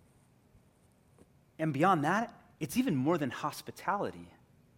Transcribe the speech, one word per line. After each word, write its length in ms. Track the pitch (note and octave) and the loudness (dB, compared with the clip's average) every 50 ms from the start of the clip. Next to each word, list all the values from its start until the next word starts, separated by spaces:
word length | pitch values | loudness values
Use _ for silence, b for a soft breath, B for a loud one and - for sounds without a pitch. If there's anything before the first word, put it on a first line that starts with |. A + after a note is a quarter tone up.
| - - _ _ _ _ _ _ _ _ _ - _ _ _ _ _ _ _ _ _ _ _ - - _ _ _ _ _ _ | -20 -20 _ _ _ _ _ _ _ _ _ -20 _ _ _ _ _ _ _ _ _ _ _ -20 -20 _ _ _ _ _ _
And 160 | - D#3+ D#3+ C3 | -4 -2 0 2
beyond 300 | C3 E3 F#3+ F#3+ D#3 C#3 | 4 4 4 4 4 4
that, 320 | D#3 F#3 G#3+ A#3 - - - - - - - | 2 0 0 -2 -4 -8 -14 -20 -20 -12 -8
it's 180 | D#3+ - - | -8 -4 0
even 200 | A#3+ B3+ C4+ E3 | 0 0 2 2
more 200 | C3 B2+ D3+ F3 | 2 2 2 2
than 140 | D#3+ D3 A#2+ | 2 0 -2
hospitality. 1000 | - - - D3 - - - - - - - - G3 G#3 E3+ G2+ F2 E2+ F2 F2 - - - _ _ - - _ _ | -4 -4 -6 -6 -6 -8 -12 -14 -14 -8 -4 -2 -2 0 -2 -4 -6 -8 -14 -18 -20 -20 -20 _ _ -20 -20 _ _